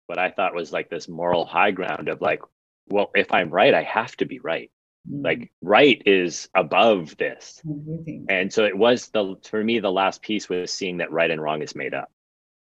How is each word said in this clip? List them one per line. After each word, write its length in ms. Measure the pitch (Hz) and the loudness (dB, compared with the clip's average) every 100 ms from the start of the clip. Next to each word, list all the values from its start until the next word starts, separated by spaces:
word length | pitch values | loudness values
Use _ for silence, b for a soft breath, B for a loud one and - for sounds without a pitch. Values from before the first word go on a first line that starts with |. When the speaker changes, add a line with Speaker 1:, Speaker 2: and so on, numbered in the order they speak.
| - | -10
Speaker 1:
what 120 | 87 | -4
I 120 | 90 | -2
thought 240 | - 92 | -2 -2
was, 180 | 87 82 | -2 -6
like, 160 | 87 78 | -6 -6
this 200 | 82 82 | -8 -10
moral 360 | 82 87 87 | -6 0 0
high 260 | 78 82 101 | 0 2 2
ground 380 | 92 87 82 76 | 0 -4 -6 -6
of, 120 | 78 | -4
like, 200 | 87 87 - _ _ _ - | -2 -2 -6 _ _ _ -4
"Well, 220 | 101 92 | -2 0
if 180 | - 92 | 0 2
I'm 180 | 107 85 | 2 2
right, 240 | 85 127 | 4 6
I 80 | 90 | 6
have 340 | 76 107 123 - | 2 -2 -4 -4
to 80 | |
be 140 | 151 127 | -6 -6
right. 320 | - 80 - _ _ _ - | -6 -6 -8 _ _ _ -12
Speaker 2:
Mm. 140 | 143 | -6
Speaker 1:
Like, 280 | 143 82 - _ | -4 -4 -6 _
right 400 | 85 107 143 - - | 2 6 6 6 4
is 420 | 98 87 - - | 4 2 -4 -4
above 640 | 95 85 90 113 101 76 - | -2 2 4 6 4 0 -6
this." 440 | 73 - - - 156 | -6 -6 -16 -16 -12
Speaker 2:
Everything. 580 | 147 151 165 - - - | -10 -10 -12 -10 -10 -4
Speaker 1:
And 240 | 95 95 | -2 0
so 120 | - | 2
it 120 | 107 95 | 0 4
was 320 | 117 123 - | 4 4 0
the, 280 | 110 98 92 | -4 -4 -6
for 180 | - 107 | -8 -4
me, 180 | 110 117 | 0 0
the 120 | 98 | 0
last 300 | 92 95 - | 0 0 -2
piece 260 | - 107 - | -6 -6 -4
was 240 | 90 90 | -4 -4
seeing 260 | - 95 87 | -6 -6 -6
that 140 | 80 | -4
right 180 | 82 82 | 0 0
and 120 | 80 | 0
wrong 180 | 78 76 | -4 -4
is 120 | 73 | -6
made 180 | 73 67 | -8 -8
up. 160 | 67 - _ _ _ _ _ _ | -8 -10 _ _ _ _ _ _